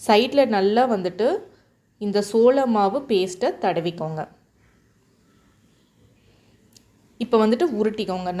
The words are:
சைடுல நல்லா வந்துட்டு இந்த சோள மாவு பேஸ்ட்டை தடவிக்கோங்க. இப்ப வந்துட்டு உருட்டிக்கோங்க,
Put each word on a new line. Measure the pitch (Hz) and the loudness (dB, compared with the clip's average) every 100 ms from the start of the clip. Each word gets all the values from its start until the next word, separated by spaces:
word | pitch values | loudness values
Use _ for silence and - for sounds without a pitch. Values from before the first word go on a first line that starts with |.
| - | 2
சைடுல | 214 254 285 254 208 | 4 4 2 2 2
நல்லா | 196 226 254 | 2 2 2
வந்துட்டு | 202 175 180 247 415 - _ _ _ _ _ 208 | 0 -4 -2 -2 -2 -6 _ _ _ _ _ -2
இந்த | 202 202 | -2 0
சோள | 226 240 269 254 214 | 2 4 2 2 2
மாவு | 196 262 269 | 0 -2 -2
பேஸ்ட்டை | 196 185 - 269 381 | -2 -2 -4 -4 -2
தடவிக்கோங்க. | 196 165 170 165 160 156 - _ _ _ _ _ _ _ _ _ _ _ _ _ _ _ _ _ _ _ _ _ _ _ _ _ _ _ _ - 240 | -4 -2 -4 -6 -8 -8 -12 _ _ _ _ _ _ _ _ _ _ _ _ _ _ _ _ _ _ _ _ _ _ _ _ _ _ _ _ -12 0
இப்ப | 226 | 2
வந்துட்டு | 220 233 339 214 | 2 2 0 0
உருட்டிக்கோங்க, | 220 214 190 185 180 180 | -4 -4 -6 -6 -6 -2